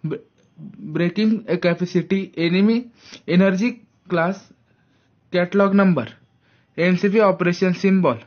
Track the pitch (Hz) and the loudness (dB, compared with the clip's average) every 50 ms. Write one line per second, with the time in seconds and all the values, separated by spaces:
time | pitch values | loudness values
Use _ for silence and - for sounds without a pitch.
0 | - 151 139 - - _ _ _ _ _ _ - 156 - - - 147 151 151 160 | -6 -8 -8 -8 -12 _ _ _ _ _ _ -20 -20 -20 -18 -16 -14 -8 -4 -4
1 | 170 175 175 - 220 220 220 208 - - 190 180 - 175 170 175 180 175 - 180 | -4 -2 -2 0 0 0 0 -2 -2 -4 -4 -2 0 -2 -2 -2 -6 -2 -2 -4
2 | 170 - 196 196 190 - _ 160 165 170 175 190 202 220 233 240 254 - _ _ | -2 0 -4 -4 -4 -6 _ -4 -2 0 2 2 2 2 2 0 -4 -8 _ _
3 | _ - - - _ - 165 180 196 196 190 185 226 247 247 - _ _ _ _ | _ -20 -20 -18 _ 0 2 2 4 2 2 0 -2 -4 -4 -8 _ _ _ _
4 | _ - 180 170 165 180 196 190 - _ _ _ _ _ _ _ _ _ _ _ | _ -4 -2 -2 -2 -2 -4 -8 -14 _ _ _ _ _ _ _ _ _ _ _
5 | _ _ _ _ _ _ - 180 180 175 196 202 202 196 196 202 196 190 175 135 | _ _ _ _ _ _ -2 -2 -2 0 2 2 2 4 4 4 4 4 2 0
6 | 113 - - _ _ _ _ _ _ _ _ _ _ _ _ - 165 180 185 175 | -4 -8 -14 _ _ _ _ _ _ _ _ _ _ _ _ -2 0 0 0 0
7 | 196 202 190 226 214 196 180 185 180 175 175 - 190 185 175 - - 196 190 190 | 0 0 2 4 4 4 2 2 0 -2 0 0 0 -2 0 0 0 2 2 4
8 | 175 143 120 113 - | 2 0 -2 -2 -10